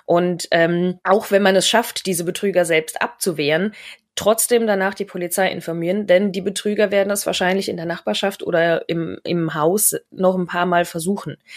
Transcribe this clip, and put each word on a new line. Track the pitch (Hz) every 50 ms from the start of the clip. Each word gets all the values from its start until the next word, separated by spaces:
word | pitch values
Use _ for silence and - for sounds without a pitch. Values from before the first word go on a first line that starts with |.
| -
Und, | - 170 175 180 180 175 165 - -
ähm, | - 170 165 165 175 175 180 180 180 - -
auch | 185 190 202 - -
wenn | 202 196
man | 202 190 190
es | 190 175
schafft, | - - 226 240 - - - -
diese | 190 180 160 175
Betrüger | 160 - - - 202 180 180 175
selbst | 165 165 156 156 - - -
abzuwehren, | - 165 - - - 196 160 151 147 139 156 165 190 214 208 - - - - - _ _ -
trotzdem | - - 202 220 220 - - 247 233 226
danach | 214 202 196 190 196 196
die | - 196
Polizei | - - 180 175 175 - 202 190 185
informieren, | - 175 - - 165 170 165 170 185 214 208
denn | 190 180 185 208 202
die | 180 196
Betrüger | 180 202 190 - - 208 208 208 214 196
werden | 202 196 196 202
das | 202 202 -
wahrscheinlich | - 180 - 190 180 190 196 196
in | - 202
der | 170 165
Nachbarschaft | 170 170 175 - 214 208 - - 196 196 - -
oder | - 175 165 165 170 165 - -
im, | - 170 165 165 - - - -
im | - 175 170 165 156 151
Haus | 160 147 165 190 214 - - - - - _
noch | - - 185 185 185
ein | 185 180
paar | 165 175 175 175
Mal | 180 175 175 175
versuchen. | 170 - 170 156 180 202 196 - 156 139 - _ - -